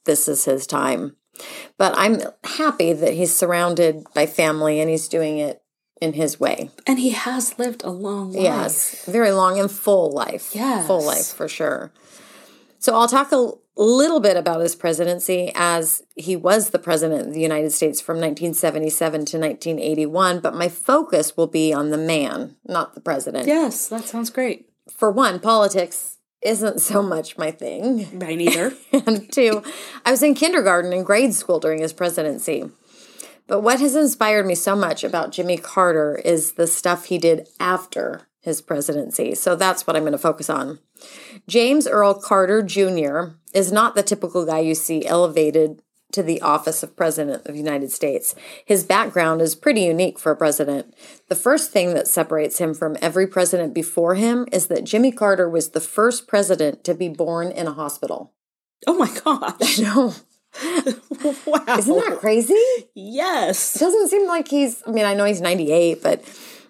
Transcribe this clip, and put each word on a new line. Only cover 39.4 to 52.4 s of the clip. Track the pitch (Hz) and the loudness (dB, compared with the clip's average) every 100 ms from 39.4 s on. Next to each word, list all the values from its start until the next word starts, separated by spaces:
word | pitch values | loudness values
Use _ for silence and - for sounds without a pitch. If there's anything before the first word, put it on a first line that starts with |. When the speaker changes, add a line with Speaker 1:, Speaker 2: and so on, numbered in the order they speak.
| 185 175 | 0 2
Speaker 1:
that's | 190 180 - | 2 0 0
what | 160 | 0
I'm | |
gonna | 151 143 | 0 0
focus | 165 151 151 | 0 -2 -4
on. | 139 135 - _ _ - - - 214 - | -4 -6 -12 _ _ -20 -20 -20 -20 -2
James | 233 240 294 - | 2 4 2 2
Earl | 208 202 | 4 4
Carter | 202 - 196 185 214 | 2 2 2 4 2
Junior | 190 185 190 175 143 151 175 - - | 0 0 0 2 -2 -2 -6 -12 -2
is | 196 185 | 0 2
not | 208 226 208 | 2 2 2
the | |
typical | 196 202 170 180 160 | -2 -2 -2 -2 0
guy | 160 | 0
you | 160 160 | 0 0
see | - 160 - | -2 -4 0
elevated | 170 175 156 151 156 156 151 _ _ _ | 2 2 2 2 4 2 0 _ _ _
to | 202 | -4
the | 165 165 | -2 0
office | 160 151 160 156 | 2 2 0 -4
of | - - | -8 -2
President | 165 147 143 131 - | -2 0 -4 -6 -10
of | |
the | 147 | -8
United | 151 143 135 | -4 -4 -4
States. | - 147 135 - - - - - | -4 -2 -2 -4 -8 -16 -16 0
His | 196 | 0
background | 165 196 220 180 160 165 | 2 0 2 0 2 2
is | 160 - | 0 0
pretty | 294 220 | 0 2
unique | 175 165 180 - | 2 2 0 0
for | 156 | -2
a | 147 | 2
president. | 160 147 143 139 - _ - - - | 0 0 -2 -4 -8 _ -20 -20 -6
The | 180 | -2
first | 240 311 - | 2 2 2
thing | 202 175 | 0 2
that | 160 - | 0 0
separates | 175 160 156 | 0 0 0